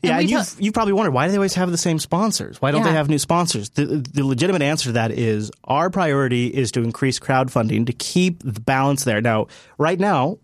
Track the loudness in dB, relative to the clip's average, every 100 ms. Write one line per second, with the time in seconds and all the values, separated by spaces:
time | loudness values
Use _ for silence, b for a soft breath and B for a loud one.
0 | 2 2 2 0 -2 -4 -2 0 0 2
1 | 2 2 0 2 0 0 -2 0 0 -2
2 | -2 0 0 -2 -6 -4 0 2 2 2
3 | 2 0 2 0 0 -2 -4 -4 -2 -2
4 | -4 -2 0 0 0 2 0 -2 -2 0
5 | 0 0 0 0 -4 -10 -4 0 0 0
6 | 0 0 0 0 0 -2 -2 -2 -2 0
7 | -2 -2 0 0 2 0 0 0 -2 -4
8 | -2 2 2 0 -8 -6 -2 0 2 0
9 | 0 0 2 0 -2 B B B -2 0
10 | 0 2 0 -4